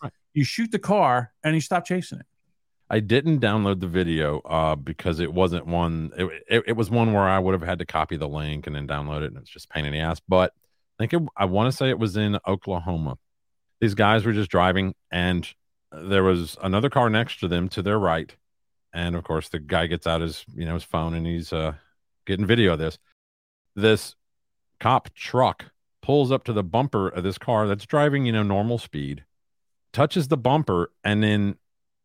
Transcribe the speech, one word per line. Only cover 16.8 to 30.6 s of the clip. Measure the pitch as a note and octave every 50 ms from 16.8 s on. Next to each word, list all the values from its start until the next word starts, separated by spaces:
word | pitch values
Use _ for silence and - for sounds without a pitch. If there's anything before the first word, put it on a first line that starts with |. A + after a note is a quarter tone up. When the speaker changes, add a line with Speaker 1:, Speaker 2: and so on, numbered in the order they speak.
| A#2+ C#3
Speaker 1:
car | - C#3 A#2+ A2+
next | G#2+ A2 A#2 - - -
to | - F2
them | F2 F2 F2+ F#2
to | - - F2
their | G2 G#2 A2
right. | G2 F2 D#2+ E2 - - - _ _ _ _ _ _ _ _ _ _ _ -
And, | F2 F2 F2 E2+
of | F2 E2
course, | - E2 D#2+ - -
the | - D#2+
guy | D2 C#2+ F#2 E2 E2+
gets | E2 E2 D#2+ -
out | E2+ E2 E2 E2
his, | E2 D#2 - - - -
you | D2 E2
know, | D#2+ E2
his | E2+ -
phone, | - - E2 D#2+ E2 E2
and | E2+ E2
he's, | E2+ E2+ E2+ E2 - F2
uh, | D#2+ D#2+ D#2+ D#2 - _ _ _ _ _ _ _ _ _
getting | - G2 F#2 G#2
video | F#2 A#2 A#2 A2 F#2 E2+
of | D2+
this. | D#2+ D#2+ - - _ _ _ _ _ _ _ _ _ _ _ _ _ _ _
This | G2+ G2+ A2 A2 G2+ - - - _ _ _ _ _ _ _ _ _ _ _ _ _
cop | - A2+ C3 B2 - - -
truck | - - - - B2+ C3 G#2 E2 - - - _ _ _ _ _ _ -
pulls | - C#3 D3 C#3 B2 C3+
up | C3 -
to | - A#2
the | G#2 F#2+
bumper | E2+ E2 A#2 C3+ C3+ - G#2+ F#2+ F2+
of | - F2+ F2
this | G2 F#2 -
car | - - A#2+ G#2+ G#2+ G#2
that's | G2+ G2+ -
driving, | - - D3 D3 D3 C#3 C#3 C3
you | A#2+ A2+
know, | A2 G#2
normal | G2+ G2 G2 G#2 A#2 A#2+ A2+
speed, | - - - D2 C#2+ C#2 C#2+ D2 - _ _ _ _ _ _ _ _ _ _ _ _ _ -
touches | - C#3+ D#3+ - F#3 D3 C3
the | D#3+ C3+
bumper, | A2 B2+ C#3 D#3